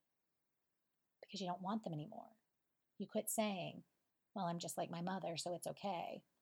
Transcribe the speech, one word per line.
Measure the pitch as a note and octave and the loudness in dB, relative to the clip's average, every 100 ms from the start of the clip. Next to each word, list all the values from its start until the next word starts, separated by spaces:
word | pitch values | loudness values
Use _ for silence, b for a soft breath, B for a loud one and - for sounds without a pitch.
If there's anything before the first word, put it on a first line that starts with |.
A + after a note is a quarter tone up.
| _ _ _ _ _ _ _ _ _ _ _ _ | _ _ _ _ _ _ _ _ _ _ _ _
because | - G3+ | -8 -2
you | F3+ | 0
don't | F3+ | 0
want | F#3 A3 | 0 0
them | - | 0
anymore. | D3+ D3 - - - _ _ _ _ _ - | -2 -4 -8 -12 -18 _ _ _ _ _ -8
You | G3 | 0
quit | G#3+ G#3+ | 2 2
saying, | - G#3+ G3 D3+ - - _ _ _ _ | 4 4 2 -2 -6 -12 _ _ _ _
"Well, | G3+ F3 | 0 2
I'm | E3+ | 2
just | E3+ - | 0 0
like | E3 | 0
my | E3+ | 0
mother, | F3 F#3+ E3+ D#3 | 0 2 0 0
so | E3+ | 0
it's | F3 - | 0 -2
okay." | D3 G3+ F3 - - - _ | -2 0 0 0 -4 -10 _